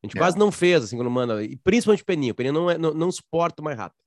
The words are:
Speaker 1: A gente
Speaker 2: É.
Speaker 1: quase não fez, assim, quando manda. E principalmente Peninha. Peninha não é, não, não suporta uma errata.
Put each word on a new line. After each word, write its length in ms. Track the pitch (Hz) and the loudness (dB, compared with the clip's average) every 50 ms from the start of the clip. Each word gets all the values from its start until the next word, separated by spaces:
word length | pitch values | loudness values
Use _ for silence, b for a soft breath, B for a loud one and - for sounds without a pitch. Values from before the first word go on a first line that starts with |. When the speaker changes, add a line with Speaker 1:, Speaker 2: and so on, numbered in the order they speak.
Speaker 1:
A 40 | - | -10
gente 100 | 104 - | -8 -2
Speaker 2:
É. 40 | 90 | 0
Speaker 1:
quase 180 | 92 82 85 196 | 2 2 4 4
não 120 | 208 208 | 2 2
fez, 340 | - - 175 180 180 156 117 | 2 2 2 4 4 4 2
assim, 120 | 101 120 | -2 -6
quando 140 | 117 123 123 | -4 -4 -2
manda. 320 | 123 127 123 120 110 107 107 | 0 -2 -2 -2 -2 -4 -4
E 120 | 107 135 | -6 -10
principalmente 480 | - _ 185 196 240 - 214 208 196 - | -2 _ 2 2 2 4 4 2 2 2
Peninha. 280 | - 185 151 139 120 104 | -4 -2 0 0 -2 -2
Peninha 180 | - 123 135 | -2 -2 0
não 180 | 143 156 175 175 | 0 0 0 0
é, 80 | 170 165 | 0 0
não, 160 | 160 160 151 | 0 -2 0
não 160 | 160 165 180 | 0 -2 -2
suporta 480 | 170 - _ _ - 165 170 170 - - | -2 -6 _ _ -2 -2 -2 -2 -4 -6
uma 100 | 151 156 | -8 -8
errata. 220 | 139 110 98 85 _ _ _ | -8 -8 -10 -12 _ _ _